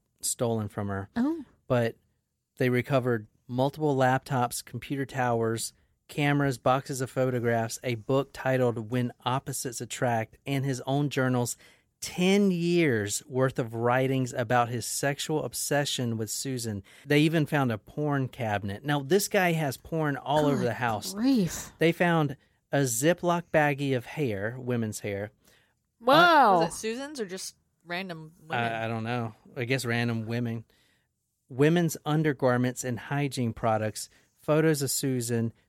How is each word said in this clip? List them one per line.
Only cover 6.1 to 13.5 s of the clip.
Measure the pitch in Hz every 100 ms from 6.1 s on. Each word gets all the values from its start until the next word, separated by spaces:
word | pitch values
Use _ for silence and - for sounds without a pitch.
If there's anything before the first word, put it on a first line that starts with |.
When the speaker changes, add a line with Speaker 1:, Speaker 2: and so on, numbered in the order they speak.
| - 143 143 139 120
Speaker 1:
boxes | 131 131 - 131
of | 127
photographs, | - 131 123 117 117 113 -
a | 131 117
book | 104 135 135
titled | - 131 131 123 117 107
When | 123 123 - 123
Opposites | 131 - 131 139 113
Attract, | 120 - 127 117 113 - -
and | 139
his | 139 127 131
own | 139 147
journals, | 135 127 127 120 - - _ _ _
ten | - - 185 202 202
years | 180 170 175 160 113 101 - -
worth | 127 131